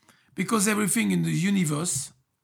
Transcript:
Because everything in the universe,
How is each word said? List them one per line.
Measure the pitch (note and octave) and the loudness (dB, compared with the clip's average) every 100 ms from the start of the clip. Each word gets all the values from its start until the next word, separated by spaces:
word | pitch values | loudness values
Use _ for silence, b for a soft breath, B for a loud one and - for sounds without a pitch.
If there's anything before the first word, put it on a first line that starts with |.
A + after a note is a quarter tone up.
| b b b | b b b
Because | - F#3 A3+ G3+ | -8 -2 0 2
everything | G#3 G#3 A#3 G#3 | 0 0 0 0
in | F3+ | 0
the | E3 D#3 F#3 | 0 0 2
universe, | G3+ D#3+ D3 F3 - - - _ _ | 2 0 0 -4 -6 -8 -14 _ _